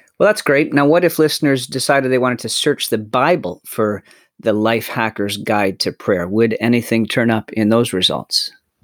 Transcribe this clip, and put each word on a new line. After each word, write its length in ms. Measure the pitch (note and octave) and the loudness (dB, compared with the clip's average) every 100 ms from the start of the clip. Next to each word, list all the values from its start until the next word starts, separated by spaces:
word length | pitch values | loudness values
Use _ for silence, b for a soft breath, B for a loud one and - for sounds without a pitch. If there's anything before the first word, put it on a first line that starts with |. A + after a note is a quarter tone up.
| b - | b 0
Well, 80 | G3+ | 2
that's 140 | G#3 | 2
great. 320 | - C#3+ D#3 | 0 0 2
Now, 120 | C#3+ C#3+ | 2 4
what 160 | F3 | 4
if 160 | F3 - | 2 2
listeners 480 | D3+ - D3 C3 B2 | 0 2 0 0 -2
decided 460 | C3 - C#3 C3 | -4 2 2 2
they 60 | B2+ | 2
wanted 220 | B2+ A#2+ | 0 -2
to 100 | A2+ | -4
search 400 | - D3+ C#3 - | -2 -2 -2 -2
the 80 | A2 | -4
Bible 640 | G#2+ B2+ D3 E3+ F#2 - | -2 0 2 0 -2 -10
for 400 | - - G#2+ G2 b b b - | -10 -4 -2 -4 b b b -6
the 140 | A2+ | -2
Life 340 | G#2+ A2 A#2 - | 0 2 0 -2
Hacker's 520 | B2 A2+ G#2+ G2+ G#2 | -4 -4 -4 -6 -4
Guide 420 | G#2+ G#2 G2 F2+ | -2 0 0 -2
to 100 | G2 | -6
Prayer? 380 | - - F#2 F2 | -4 -2 -2 0
Would 300 | G#2+ A#2 A2 | 0 0 0
anything 460 | A#2 A#2+ A#2 A2+ G#2+ | 0 0 0 -2 0
turn 240 | C3 A#2 | 0 0
up 200 | A2 - | 0 -2
in 160 | A2 G#2+ | -2 2
those 240 | A2+ A2+ | 2 2
results? 580 | F#2 F#2+ - - - - - _ _ | 0 0 -2 -4 -4 -4 -10 _ _